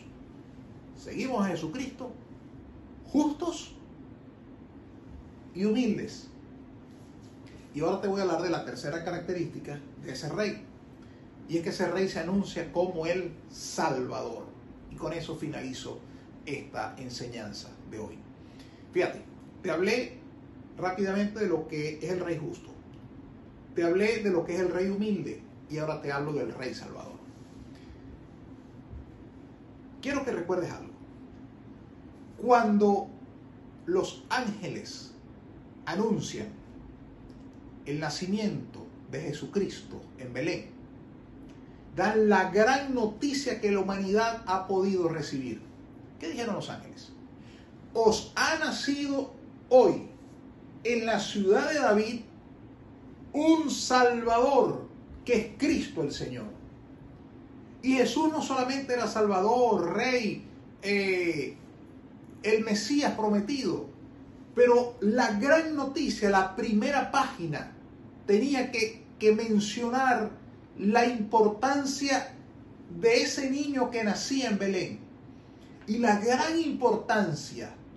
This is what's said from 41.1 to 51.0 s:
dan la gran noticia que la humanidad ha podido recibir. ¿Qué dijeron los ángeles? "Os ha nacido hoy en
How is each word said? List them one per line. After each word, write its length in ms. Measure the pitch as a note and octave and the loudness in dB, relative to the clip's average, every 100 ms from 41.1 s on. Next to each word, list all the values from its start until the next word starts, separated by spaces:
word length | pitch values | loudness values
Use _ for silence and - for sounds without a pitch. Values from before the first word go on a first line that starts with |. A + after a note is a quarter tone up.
| - - - - - - - - - | -20 -20 -20 -18 -20 -20 -20 -10 0
dan 340 | G3+ A3 G#3 | 2 6 6
la 200 | F#3+ F#3 | 6 6
gran 460 | G3 A3+ C#4 C#4 B3 | 6 6 6 2 0
noticia 640 | G#3+ - C#4+ C4 B3 G#3+ | 0 0 -2 -2 -2 0
que 100 | G#3 | 2
la 80 | G3+ | 2
humanidad 640 | F#3+ G3 F#3+ G#3 A3+ A3+ - | 0 -2 2 2 2 0 -2
ha 180 | F#3+ F#3+ | -2 2
podido 420 | F#3+ G3 F#3 E3 | 2 2 2 2
recibir. 540 | D#3 C#3+ C#3 B2+ G#2+ - - - - - - | 0 -4 -4 -4 -8 -12 -20 -20 -20 -20 -12
¿Qué 100 | E4 | -8
dijeron 260 | C4 A3 E3+ | -4 -4 -4
los 160 | - | -6
ángeles? 400 | A2 - - - - - - - - - - - | -10 -12 -16 -18 -18 -20 -20 -20 -20 -20 -20 -4
"Os 400 | A3+ A3 - - G#3+ | 6 6 6 -2 0
ha 220 | C#4 D#4+ | 2 2
nacido 800 | D4 G3+ - C#4+ C#4+ C4+ C4 - - - - | 0 0 0 0 0 -2 -4 -12 -18 -18 8
hoy 380 | B3+ G3+ - - - - - - - - - | 8 10 4 -6 -16 -20 -20 -20 -20 -20 -6
en 220 | A#3 A#3 | -2 0